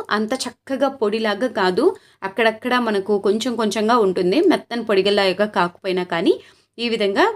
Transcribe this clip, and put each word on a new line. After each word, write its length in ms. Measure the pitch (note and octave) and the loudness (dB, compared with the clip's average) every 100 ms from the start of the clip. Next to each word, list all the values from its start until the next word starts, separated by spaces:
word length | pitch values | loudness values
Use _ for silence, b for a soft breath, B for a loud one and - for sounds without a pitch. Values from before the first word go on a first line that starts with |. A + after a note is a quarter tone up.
| G#4 | 0
అంత 240 | G#3+ A3 C4 | -2 -2 -4
చక్కగా 520 | B3+ - - C4 C4+ | -8 -12 -8 -2 -2
పొడిలాగా 580 | C4+ G#3 A3 A3 G3+ B3 | 0 -2 -2 -2 -2 -2
కాదు, 320 | A3 F#3 F3+ E4 G4 B B | 0 0 2 0 0 B B
అక్కడక్కడ 500 | F#3+ - A3+ A3 B3 B3 | -8 0 0 0 -2 0
మనకు 340 | A3+ G3+ G3 G3+ | 0 -2 0 0
కొంచెం 340 | G3+ G#3+ B3+ A3+ | 0 0 -2 -2
కొంచెంగా 400 | G#3+ A3 G#3+ A#3+ | -2 0 2 2
ఉంటుంది. 420 | F#3+ F#3 F3+ B3 | 2 2 0 2
మెత్తని 420 | F#4+ A#3 - A#3+ | 4 2 -2 -6
పొడిగలాగా 640 | A3 G3 G3 G3+ F#3+ F3+ G#3 | 0 0 2 2 2 0 -2
కాకపోయినా 560 | G#3 F3 - G3 F#3 | 0 -2 -2 -4 -4
కానీ 300 | F3+ E3+ A3+ - B B B - | -2 -2 0 0 B B B -8
ఈ 80 | A#3 | -4
విధంగా 340 | A3 G3+ G3+ G4 | 0 0 2 0